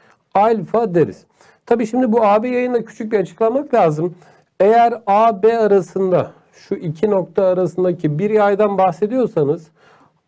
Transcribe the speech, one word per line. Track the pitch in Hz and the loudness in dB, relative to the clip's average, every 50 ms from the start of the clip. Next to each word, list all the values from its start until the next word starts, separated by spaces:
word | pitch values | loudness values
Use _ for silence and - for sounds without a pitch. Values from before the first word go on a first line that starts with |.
| _ _ _ _ _ _ _ | _ _ _ _ _ _ _
alfa | 190 208 233 233 208 170 151 - 226 240 196 170 | 0 2 2 0 -2 -4 -4 -2 -2 -2 0 0
deriz. | 170 143 107 - - _ _ _ _ _ _ _ _ _ | 0 0 0 -2 -12 _ _ _ _ _ _ _ _ _
Tabii | - 240 226 262 | -2 -2 -2 -2
şimdi | 220 240 247 254 233 | -4 -2 -2 -2 0
bu | 214 240 220 | 0 2 2
A | 202 202 220 | 2 2 2
B | 220 254 | 0 -2
yayını | 247 247 247 247 247 | -4 -2 -2 -2 -4
da | 233 220 | -4 -6
küçük | - - - 226 220 | -6 -12 -14 -8 -4
bir | 226 202 | -2 -4
açıklamak | 180 - - - 226 226 233 277 294 294 - | -4 -4 -4 -2 -2 0 0 -2 -4 0 2
lazım. | 226 185 165 151 151 165 180 170 - - - _ _ _ _ _ _ | 2 2 2 0 -2 -4 -6 -6 -12 -20 -20 _ _ _ _ _ _
Eğer | 185 208 226 233 233 233 233 226 - | 2 4 4 4 4 2 0 -4 -2
A | 202 196 208 226 233 214 190 | 0 2 2 2 2 0 2
B | 202 220 233 233 | 0 0 2 2
arasında | 220 208 202 196 170 - - 190 190 185 180 151 - - - _ _ _ | 2 2 2 0 0 -2 -4 -4 -2 0 0 0 0 -2 -10 _ _ _
şu | _ _ - - 202 | _ _ -10 -10 -10
iki | - - 165 151 - - 214 | -6 -6 -8 -4 -4 -2 0
nokta | 202 190 165 - - 208 196 | 0 -2 -2 -4 -4 -2 0
arasındaki | 185 185 180 185 165 - - 180 185 175 180 - 151 147 151 | 0 0 0 -2 -4 -2 -2 -2 -2 -2 -2 -4 -4 -2 -2
bir | 202 208 | -2 0
yaydan | 214 214 202 202 202 196 214 202 202 185 | 0 2 2 2 2 0 0 0 2 0
bahsediyorsanız | 190 185 160 - 208 208 247 262 240 - - 165 147 135 160 175 - _ _ _ _ _ _ _ _ _ _ _ _ | 0 0 0 -2 -6 -4 -2 -2 -2 -2 -2 -2 0 0 -2 -4 -6 _ _ _ _ _ _ _ _ _ _ _ _